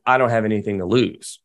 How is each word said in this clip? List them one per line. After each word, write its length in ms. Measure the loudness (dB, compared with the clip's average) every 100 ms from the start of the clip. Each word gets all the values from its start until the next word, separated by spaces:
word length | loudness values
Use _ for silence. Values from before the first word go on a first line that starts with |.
| 2
I 120 | 2
don't 120 | 2
have 140 | 0
anything 360 | 0 -2 -4 -4
to 60 | 0
lose. 540 | 0 0 -4 -18 -18